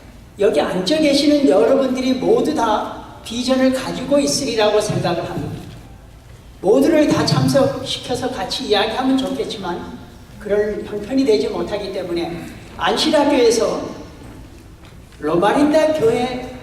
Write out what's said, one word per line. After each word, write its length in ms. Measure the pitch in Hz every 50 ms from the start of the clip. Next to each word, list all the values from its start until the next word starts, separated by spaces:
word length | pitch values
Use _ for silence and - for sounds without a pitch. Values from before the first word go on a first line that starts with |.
| - - - - - - - -
여기 220 | 196 214 220 -
앉아 380 | 180 - - 185 185 - 302 311
계시는 500 | 302 285 269 - - 294 294 294 269 -
여러분들이 680 | 185 196 226 240 269 262 262 254 254 254 254 262 254
모두 400 | - - 175 220 - - - 294
다 680 | 269 233 220 208 233 - - - - - - - - -
비전을 480 | - 220 240 247 254 262 254 262 262 262
가지고 460 | 262 - - 175 - 254 269 285 285
있으리라고 640 | 277 - - - 277 226 233 220 208 208 208 208
생각을 480 | 208 - - - - 185 175 185 185 180
합니다. 280 | 175 175 - - - - - - - - - - - - - - - - - - - - - - - -
모두를 480 | - 175 220 269 277 311 311 302 302 -
다 160 | - - -
참석시켜서 1040 | - - - 269 254 - 269 262 - - - - - - - - - 247 - - -
같이 360 | - - 190 185 - - 247
이야기하면 500 | 208 202 196 208 220 220 233 262 269 269
좋겠지만 840 | 262 - - - - 208 - - - 190 180 175 175 175 - - - - - - - - - - -
그럴 460 | - 202 196 208 208 214 208 - -
형편이 400 | - 208 208 202 - 269 269 269
되지 240 | - 214 202 - -
못하기 440 | - 175 175 - 214 202 196 190 190
때문에 500 | 190 180 180 170 170 170 170 170 170 165 - - - - - -
안식학교에서 1200 | - 156 180 220 247 - 311 302 302 277 277 285 269 240 226 233 226 208 185 - - - - - - - - - - - - - - - - - - - - - - - - - - - - - -
로마린다 760 | - 151 165 175 185 208 - - 294 302 294 311 311 311 311
교회 640 | - 226 226 240 247 247 247 254 - - - - -